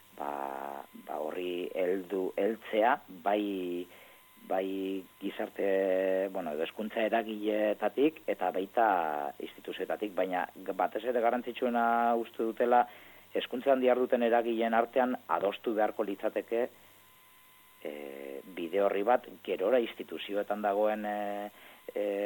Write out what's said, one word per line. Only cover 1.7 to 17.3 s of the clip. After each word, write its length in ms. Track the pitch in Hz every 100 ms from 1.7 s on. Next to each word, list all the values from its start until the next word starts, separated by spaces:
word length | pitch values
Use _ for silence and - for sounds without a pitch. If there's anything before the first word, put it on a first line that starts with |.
heldu, 540 | 95 90 95 87 95 92 -
heltzea, 600 | 101 113 - 110 117 143 - 90
bai, 640 | 95 107 101 95 90 87 87 - - - - - -
bai 200 | 92 95 95 95 95 92 -
gizarte, 480 | 98 - 107 - 98 95 98 92 95 95 98
bueno, 220 | 95 82 76
edo 80 |
hezkuntza 400 | 80 - 107 113
eragileetatik 1160 | 110 113 110 104 104 107 107 104 107 - 151 - -
eta 240 | 101 90
baita 340 | 92 98 123 113 92 80 76 71 -
instituzioetatik, 720 | 73 - - 90 87 82 104 90
baina 300 | 92 90 -
g-, 200 | - 92 92
batez 280 | 90 110
ere 180 | 117 120
garrantzitsuena 640 | 117 123 120 117 123 120 117 117 117 120
uste 260 | 113 -
dutela 420 | 113 107 120 123 120 - - - -
hezkuntzan 460 | 101 - 127 135 131
diharduten 420 | 127 123 127 123
eragileen 500 | 117 117 117 113 113
artean 400 | 113 120 135 127 123 -
adostu 480 | 85 101 - 120 107
beharko 260 | 107 -
litzateke, 600 | 101 98 107 104 - 117 127 - - - - - -